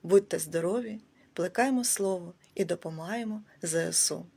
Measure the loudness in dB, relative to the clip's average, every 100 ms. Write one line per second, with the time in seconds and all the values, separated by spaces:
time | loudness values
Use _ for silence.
0 | 6 4 6 -4 -2 -2 0 0 -4 -10
1 | -16 _ _ -4 -4 2 2 2 0 0
2 | 0 -2 -6 -16 _ -4 -2 -2 -4 -8
3 | -6 -4 -4 -8 -10 -10 -2 -2 2 2
4 | 2 0 -10